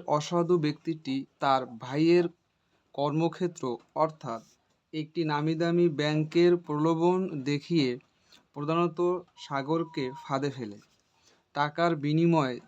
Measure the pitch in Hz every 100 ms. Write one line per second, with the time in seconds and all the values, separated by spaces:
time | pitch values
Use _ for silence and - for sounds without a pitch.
0 | 175 147 151 175 165 180 151 147 - 156
1 | 135 135 135 _ 139 135 123 113 123 143
2 | 165 175 170 - _ _ _ _ _ -
3 | 147 151 165 - 175 170 131 117 _ -
4 | 156 156 131 113 - _ _ _ _ 156
5 | 156 - 156 147 156 160 170 175 175 147
6 | 151 151 156 170 175 175 175 147 156 165
7 | 175 185 190 151 131 147 - 170 131 123
8 | - _ _ - _ 143 147 165 175 165
9 | 175 180 180 - - 139 135 165 160 156
10 | 127 139 - 135 143 127 107 104 - _
11 | _ _ _ _ _ 143 147 156 170 160
12 | 143 156 170 160 131 120